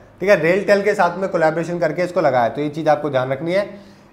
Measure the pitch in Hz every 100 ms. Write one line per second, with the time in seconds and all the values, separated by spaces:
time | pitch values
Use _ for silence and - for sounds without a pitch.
0 | - - 185 190 160 190 190 202 202 202
1 | 175 175 190 170 156 160 165 175 160 156
2 | 175 185 151 123 113 143 147 147 151 147
3 | 151 131 127 135 165 185 196 - - -
4 | -